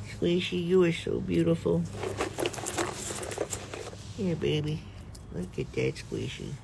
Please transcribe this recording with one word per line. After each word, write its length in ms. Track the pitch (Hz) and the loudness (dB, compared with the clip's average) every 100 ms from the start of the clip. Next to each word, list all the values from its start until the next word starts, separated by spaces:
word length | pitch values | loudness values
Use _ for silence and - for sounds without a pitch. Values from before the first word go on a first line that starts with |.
| - | -10
Squishy, 560 | - 175 175 180 180 | 0 2 4 2 -2
you 180 | 170 185 | 4 8
are 80 | 175 | 8
so 280 | 170 - - | 6 0 0
beautiful. 640 | 185 170 165 165 170 170 170 - - - - - - - - - - - - - - - - - - - - - - - | 2 4 6 4 4 4 2 -2 -4 -2 -4 -2 -2 -2 -4 -2 -2 -2 -6 -6 -6 -4 -4 -4 -6 -8 -10 -10 -10 -2
Here, 200 | 196 160 | 0 2
baby. 460 | 143 151 151 156 - - - - - | 2 2 2 -2 -6 -14 -14 -14 -10
Look 260 | - 180 - | -6 -6 -4
at 140 | 131 | -4
that 220 | - 127 | 0 0
Squishy. 580 | - - 110 110 - - 139 | 0 -4 -4 -4 -6 -8 -8